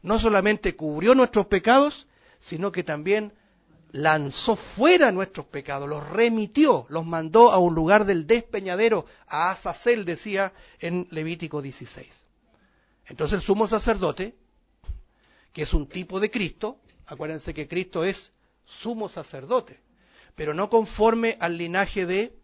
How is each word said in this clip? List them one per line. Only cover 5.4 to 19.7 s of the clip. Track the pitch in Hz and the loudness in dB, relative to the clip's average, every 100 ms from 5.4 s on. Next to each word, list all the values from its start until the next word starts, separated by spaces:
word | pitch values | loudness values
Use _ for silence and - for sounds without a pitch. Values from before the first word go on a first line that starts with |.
| - | -12
pecados, | 143 135 139 143 | -12 -10 -8 -6
los | 151 147 | -8 -6
remitió, | 180 233 226 214 277 311 175 - | 0 0 0 -2 2 4 4 -2
los | 156 | -6
mandó | 165 165 160 180 240 | -4 -4 2 8 8
a | 190 | 8
un | 175 | 4
lugar | 160 160 208 | 2 4 4
del | 202 180 151 | 4 0 2
despeñadero, | 226 233 208 190 180 226 208 - _ - | 0 0 -8 -6 0 0 0 -2 _ -8
a | 151 175 | -2 -2
Azazel, | 190 196 165 240 240 | -2 -8 -4 0 0
decía | 175 165 214 196 196 - - _ | 0 -8 -6 -4 -4 -6 -20 _
en | 170 180 175 | -6 -6 -6
Levítico | 156 160 170 165 147 | -8 -8 -8 -8 -8
dieciséis. | 139 - 120 - - _ _ _ _ _ _ _ _ _ - | -10 -14 -18 -20 -20 _ _ _ _ _ _ _ _ _ -18
Entonces | 123 151 196 | -6 -4 -2
el | |
sumo | 156 196 220 | 0 0 0
sacerdote, | 220 233 208 170 147 196 - _ _ _ _ - - - _ _ _ _ | -2 -2 -2 -2 -4 -8 -12 _ _ _ _ -14 -14 -16 _ _ _ _
que | - | -10
es | 147 | -2
un | 160 143 | -2 -2
tipo | 185 180 190 | -10 -8 -4
de | 214 | -4
Cristo, | 220 175 - 220 269 _ _ - | -2 -6 -6 -10 -10 _ _ -20
acuérdense | 139 151 160 - | -12 -10 -10 -10
que | 151 147 | -12 -8
Cristo | 170 185 180 | -8 -6 -4
es | 175 190 - _ _ _ _ | -4 -6 -12 _ _ _ _
sumo | - 220 226 208 | -14 -10 -8 -8
sacerdote, | - 143 139 135 247 - | -12 -16 -16 -4 -4 -4